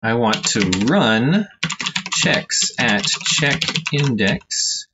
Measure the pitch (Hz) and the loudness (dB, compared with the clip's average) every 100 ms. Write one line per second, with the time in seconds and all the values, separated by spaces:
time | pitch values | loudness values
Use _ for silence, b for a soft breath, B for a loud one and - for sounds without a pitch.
0 | 113 117 113 110 - 117 95 92 107 190 | 0 2 2 0 0 0 0 2 2 4
1 | 131 110 127 190 208 - 160 - - - | 4 4 4 2 0 -6 -8 -4 -6 -6
2 | 180 - - 143 - - - - 123 104 | -4 -2 0 0 0 -2 -2 0 0 0
3 | 98 - - - 147 156 - - 160 147 | 0 -4 -2 0 0 0 -2 -4 -2 0
4 | 143 113 98 - - - - - - | 0 2 0 0 -4 -4 -4 -6 -10